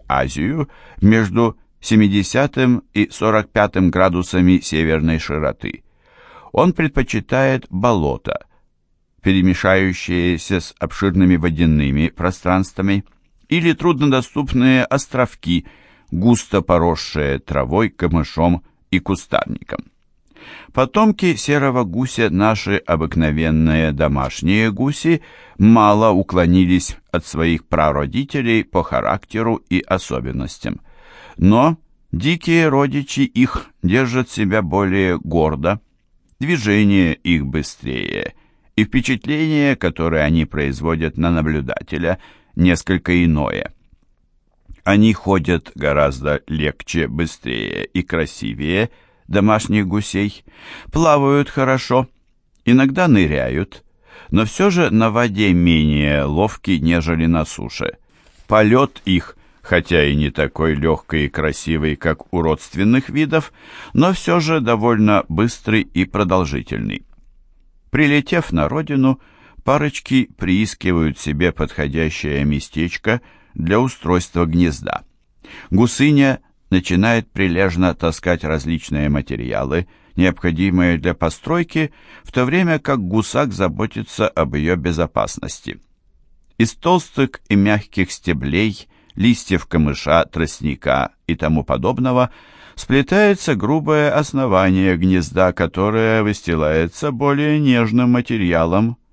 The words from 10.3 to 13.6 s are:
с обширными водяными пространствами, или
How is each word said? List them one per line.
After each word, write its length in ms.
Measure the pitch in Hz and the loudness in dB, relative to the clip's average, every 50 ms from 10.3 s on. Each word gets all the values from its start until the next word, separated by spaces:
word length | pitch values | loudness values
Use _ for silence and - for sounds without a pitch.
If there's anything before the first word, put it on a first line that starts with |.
| 87 80 - - 101 87 | -2 -2 -4 -4 -4 -4
с 120 | - - - - | -4 -8 -8 -8
обширными 560 | - 78 - - 98 98 87 95 92 90 90 | -8 -8 -4 -2 -2 0 2 4 4 4 4
водяными 720 | 82 80 87 80 76 87 80 78 73 71 69 67 73 80 | 4 2 0 0 2 2 2 4 2 2 0 0 0 0
пространствами, 960 | 80 - - 85 92 92 - - 90 90 95 95 - - - 95 98 98 101 - _ _ _ _ _ _ _ _ _ | -2 -2 -4 -4 -4 -4 -4 -2 0 0 0 -2 -4 -4 -4 -2 -2 -2 -2 -4 _ _ _ _ _ _ _ _ _
или 240 | 151 175 | -2 0